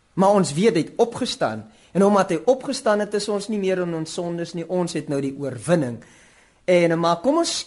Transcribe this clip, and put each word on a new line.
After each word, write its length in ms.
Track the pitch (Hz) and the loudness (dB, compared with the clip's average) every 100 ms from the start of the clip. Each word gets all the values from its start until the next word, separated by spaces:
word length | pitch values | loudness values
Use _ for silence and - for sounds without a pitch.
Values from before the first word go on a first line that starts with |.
| _ | _
Maar 160 | - 190 | 0 4
ons 220 | 208 143 | 4 2
weet 220 | 143 220 | 2 2
hy 60 | 170 | 2
het 120 | - - | -2 0
opgestaan. 680 | 233 - 240 - 131 110 - _ _ | -2 0 -6 -2 -4 -4 -12 _ _
En 120 | 175 | 2
omdat 260 | 196 202 185 | 4 4 2
hy 80 | 160 | 0
opgestaan 560 | 156 262 277 254 226 208 | 2 0 0 -4 0 0
het, 140 | 208 | 0
is 140 | 208 202 | -4 -2
ons 200 | 202 196 | -4 -4
nie 100 | 214 | -2
meer 200 | 190 185 | -2 -2
in 160 | 175 | -2
ons 180 | 165 160 | -4 -6
sondes 420 | - 175 170 165 | -6 -6 -6 -6
nie. 140 | 175 165 | -8 -4
Ons 240 | 180 170 | -2 -2
het 160 | 160 143 | -4 -4
nou 120 | 139 | -4
die 140 | 139 139 | -4 -6
oorwinning. 600 | 139 120 107 175 127 113 - - _ _ _ _ | -8 -8 0 0 0 -6 -14 -20 _ _ _ _
En, 340 | - 175 170 165 | 2 4 4 2
maar 180 | 170 170 | 2 0
kom 220 | 254 320 | 2 0
ons, 280 | 330 - | 0 -4